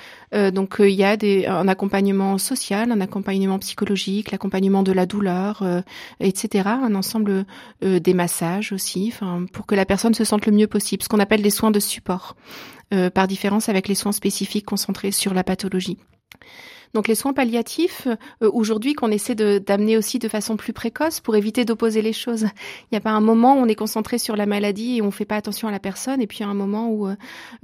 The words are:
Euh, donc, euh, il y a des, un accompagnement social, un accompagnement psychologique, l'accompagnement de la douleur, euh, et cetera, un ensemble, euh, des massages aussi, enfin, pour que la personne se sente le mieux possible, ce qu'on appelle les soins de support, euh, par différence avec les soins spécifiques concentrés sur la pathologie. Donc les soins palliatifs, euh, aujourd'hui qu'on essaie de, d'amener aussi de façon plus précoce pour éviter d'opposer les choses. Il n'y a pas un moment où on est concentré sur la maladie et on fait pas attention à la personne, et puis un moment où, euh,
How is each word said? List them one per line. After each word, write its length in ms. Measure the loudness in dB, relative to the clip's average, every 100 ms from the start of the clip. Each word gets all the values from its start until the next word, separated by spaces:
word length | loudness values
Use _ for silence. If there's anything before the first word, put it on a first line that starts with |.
| -20 -20 -4
Euh, 160 | 2 2
donc, 320 | 2 -2 4
euh, 80 | 4
il 60 | 6
y 80 |
a 140 | 2 4
des, 280 | 4 4 2
un 220 | 2 2
accompagnement 720 | 2 0 2 2 2 2 0
social, 520 | -2 -4 -2 -2 0
un 80 | 0
accompagnement 600 | -2 -4 -2 0 0 0
psychologique, 720 | -4 -4 -2 -2 -2 -4 -4
l'accompagnement 500 | -6 -4 0 2 4
de 100 | 4
la 140 | 2 0
douleur, 560 | 0 -2 0 -4 -2
euh, 200 | -2 -2 -4 -16 -20 -2
et 140 | -2 0
cetera, 380 | -2 0 0
un 220 | 0 0 0
ensemble, 500 | -2 -2 0 0 -2 -12 -20 -4
euh, 160 | 0 2
des 160 | 4 2
massages 560 | 0 -2 -2 -4 -4
aussi, 400 | -6 -6 -4 -4
enfin, 320 | -4 -6 -4 -6
pour 140 | -10 0
que 80 | 0
la 100 | 2
personne 300 | 2 2 2
se 80 |
sente 240 | 2 2 4
le 40 |
mieux 140 | 4 4
possible, 380 | 2 -2 -4
ce 60 | 0
qu'on 100 | 0
appelle 240 | 4 4
les 80 | 2
soins 180 | 2 2
de 100 | 2
support, 560 | 0 -6 -6 -6 -8 -20 -20 -20 -20 -20 _
euh, 200 | 0 2
par 160 | 2 0
différence 420 | 0 0 0 2
avec 180 | 0 0
les 60 |
soins 200 | -2 -2
spécifiques 520 | -2 -2 -2 -4 -4 -2
concentrés 460 | -4 -4 -4 -4
sur 240 | -2 0 0
la 80 |
pathologie. 560 | 0 -2 -2 -4 -4 -8 _ _ _ -20 -20 -20 -20 -20 -4
Donc 160 | -2 0
les 60 | 0
soins 180 | 0
palliatifs, 720 | 0 0 0 -2 -2 -2 -2 -4 -4 -8 0
euh, 80 | 0
aujourd'hui 440 | 2 0 0 0
qu'on 180 | 0 0
essaie 240 | 0 -2 0
de, 220 | 2 2
d'amener 380 | 2 2 4 2
aussi 220 | 2 -4
de 100 | -2
façon 260 | -4 -4 -4
plus 160 | -6
précoce 480 | -6 -8 -2 -2 -2
pour 160 | 2 2
éviter 300 | 2 0 0
d'opposer 360 | 2 2 2
les 120 | 0
choses. 300 | -4 -4 -2
Il 440 | -2 -4 -16 -16 _
n'y 40 | -4
a 40 |
pas 100 | 0
un 80 | 2
moment 360 | 4 6 6 6
où 20 |
on 100 | 4
est 80 | 0
concentré 420 | -2 -4 -4 -4
sur 200 | -2 -2
la 80 | 0
maladie 500 | 0 0 -2 -2 0
et 60 |
on 100 | 0
fait 140 | -2 -4
pas 100 | -4
attention 320 | -4 -6 -6
à 40 |
la 80 | -4
personne, 420 | -6 -8 -4 -2
et 60 | -2
puis 180 | -4 -4
un 80 |
moment 340 | -2 -2 -2 -2
où, 200 | -2 -4
euh, 80 | -6 -12 -20 -20 -8